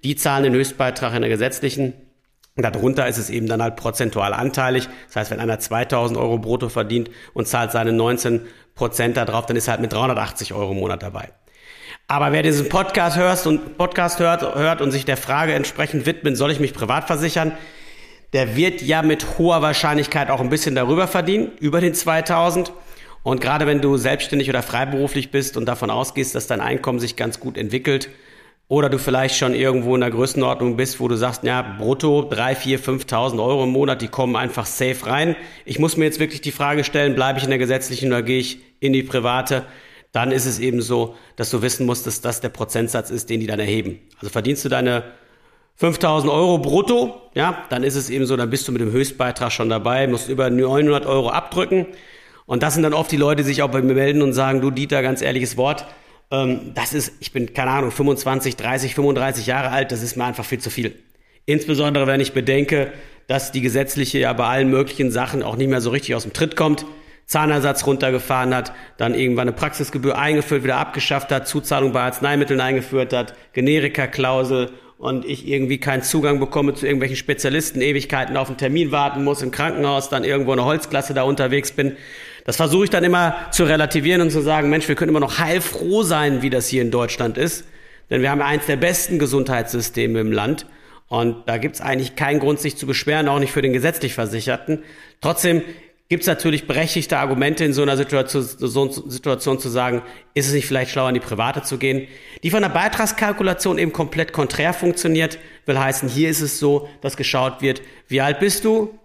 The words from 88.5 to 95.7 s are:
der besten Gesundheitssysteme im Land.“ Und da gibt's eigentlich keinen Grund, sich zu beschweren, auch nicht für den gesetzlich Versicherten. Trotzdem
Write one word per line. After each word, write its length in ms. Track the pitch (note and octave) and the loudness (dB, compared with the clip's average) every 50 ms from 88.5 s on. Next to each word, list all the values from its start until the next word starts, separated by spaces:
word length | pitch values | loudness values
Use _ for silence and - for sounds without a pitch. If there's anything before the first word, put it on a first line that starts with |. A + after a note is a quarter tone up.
| D3 D3 D3 | 0 0 0
der 100 | - C#3+ | 0 0
besten 420 | C3+ C#3 E3+ F3 E3+ - - F#3 E3 | 2 2 2 2 0 -2 0 0 2
Gesundheitssysteme 1040 | D3 C3 B2+ C#3 C3 C3 C3 A#2+ A#2 A#2 - A#2+ A2+ - - A#2 A#2 A#2 A2+ A2+ | 2 2 2 2 2 2 0 -2 -2 -2 -2 -4 -4 -2 -2 0 0 2 2 0
im 100 | A2 A2 | 2 2
Land.“ 360 | G#2+ G#2 G#2 A2+ D#3 D3 - - - - - - - - _ _ | 2 0 2 0 -2 -2 -4 -16 -20 -20 -20 -20 -20 -20 _ _
Und 300 | B2 A#2 A#2 A#2+ A2+ A#2 - | -2 0 0 0 0 -2 -4
da 100 | - A2+ | -2 -2
gibt's 240 | A2+ A2 D3 - - | -2 -2 -4 -6 -4
eigentlich 340 | - - C3+ C3 C3 C3 - | -4 -2 -2 -2 -2 -4 -4
keinen 240 | - D3+ C#3 C#3+ D3+ | -4 -2 0 2 2
Grund, 220 | C3 C#3 D3+ C#3+ | 2 2 0 0
sich 160 | - D3+ C#3 | -2 -6 -6
zu 100 | - - | -6 -4
beschweren, 400 | C3 C3+ - - - D3 D#3 D#3 | -4 -2 -2 0 0 0 2 2
auch 140 | C#3+ C#3 C#3+ | 2 2 2
nicht 100 | C#3 C3+ | 2 0
für 120 | - D3 C3 | 0 0 2
den 100 | C3+ B2+ | 2 2
gesetzlich 420 | B2+ B2 C#3 - - - B2+ - | 2 2 0 0 0 -4 -4 -2
Versicherten. 720 | - A#2 G#2+ G2 A2+ G#2+ - B2 B2 - - D#3 D3+ - - - - - - - _ | -2 -4 -2 -2 -4 -2 -2 -4 -4 -2 -2 -4 -4 -4 -12 -20 -20 -20 -20 -20 _
Trotzdem 420 | - C#3+ E3+ - - F3+ E3 E3+ E3+ - | -2 -2 -2 0 2 2 2 2 0 -2